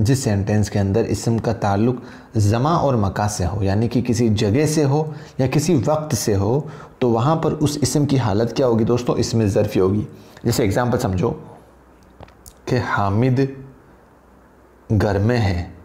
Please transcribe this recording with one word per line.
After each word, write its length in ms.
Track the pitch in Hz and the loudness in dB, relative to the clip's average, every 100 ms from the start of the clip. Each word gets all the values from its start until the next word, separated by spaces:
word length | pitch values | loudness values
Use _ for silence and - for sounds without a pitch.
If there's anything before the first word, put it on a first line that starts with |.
जिस 240 | 107 135 | 0 2
सेंटेंस 440 | 113 101 98 107 101 | 0 0 0 0 0
के 100 | 104 | 0
अंदर 260 | 98 104 | 0 0
इसम 340 | 113 107 - 113 | 0 -2 -2 -2
का 140 | 117 | -2
ताल्लुक़ 440 | 110 104 101 117 123 - - - 110 | -2 0 0 0 -2 -8 -20 -6 0
ज़मा 380 | 104 113 143 170 | 2 2 2 0
और 200 | 143 120 | 2 2
मकान 320 | 101 95 107 | 0 0 -2
से 160 | - | -2
हो, 180 | 87 101 | -4 -2
यानी 260 | 98 101 117 | 0 0 0
कि 140 | 127 | 0
किसी 260 | 110 117 120 | 0 0 2
जगह 380 | 107 110 117 151 | 2 2 2 2
से 160 | 156 | 2
हो 320 | 139 147 156 - - - | 2 0 -2 -8 -12 -4
या 60 | 135 | 0
किसी 280 | 151 160 | 0 2
वक्त 400 | 156 127 151 156 | 0 2 -2 -2
से 200 | 120 - | -4 0
हो, 340 | 98 98 135 151 - - - | 0 2 0 -2 -12 -14 -2
तो 100 | 123 | 0
वहाँ 260 | 113 131 165 | 2 2 0
पर 160 | 165 | 0
उस 260 | - 147 - | 0 -2 -2
इसम 240 | 131 156 143 | -2 0 2
की 100 | 135 | 2
हालत 360 | 123 98 117 | 2 0 0
क्या 140 | - 131 | 0 2
होगी 180 | 113 | 2
दोस्तों? 320 | 113 120 123 151 | 2 0 0 -2
इसमें 320 | - 117 104 | 0 0 2
ज़र्फ़ी 320 | 107 101 107 | 2 0 2
होगी। 260 | 95 104 - - - - | 2 0 -4 -12 -20 -6
जैसे 200 | 117 113 | -4 0
एग्जांपल 340 | 110 104 120 120 | 0 0 0 0
समझो 320 | 104 92 - - - - - - - - - - - - - - - | -2 0 -2 -4 -12 -20 -20 -20 -20 -20 -20 -20 -20 -20 -20 -14 -4
कि 80 | 123 | -2
हामिद 920 | - - 101 101 131 127 135 - - - - - - - - - - - - - - | 0 0 0 2 2 2 -2 -4 -18 -20 -20 -20 -20 -20 -20 -20 -20 -20 -20 -14 -2
घर 260 | 110 107 98 | 0 2 2
में 200 | 107 120 | 2 2
है। 360 | 98 90 85 - | 0 -2 -6 -14